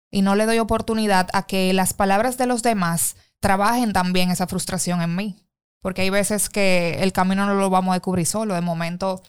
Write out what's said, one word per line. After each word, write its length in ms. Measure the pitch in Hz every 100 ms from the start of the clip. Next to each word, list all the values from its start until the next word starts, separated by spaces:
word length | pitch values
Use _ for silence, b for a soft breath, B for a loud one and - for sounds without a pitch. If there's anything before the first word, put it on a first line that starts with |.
| _
Y 80 | 202
no 120 | 196
le 100 | 196 220
doy 120 | 226
oportunidad 720 | 220 226 220 220 214 190 185
a 120 | 196 -
que 260 | 190 185
las 220 | 190 185
palabras 420 | - 196 196 247 247
de 80 | 247
los 160 | 247
demás 540 | 240 214 175 170 - b b _
trabajen 520 | 202 190 202 240 240
también 360 | 190 180 185 180
esa 160 | 175 180
frustración 540 | 190 - 185 - 175
en 160 | 170 170
mí. 240 | 214 185 _ _ _ _
Porque 220 | 190 185
hay 80 | 190
veces 380 | 196 196 214 -
que 480 | 208 196 185 170 -
el 120 | 190
camino 340 | 190 185 190 202
no 80 |
lo 140 | 202 196
vamos 220 | 185 185
a 40 | 185
descubrir 300 | 190 180 165
solo. 280 | 214 220
De 60 | 175
momento, 600 | 175 165 170 180 190 185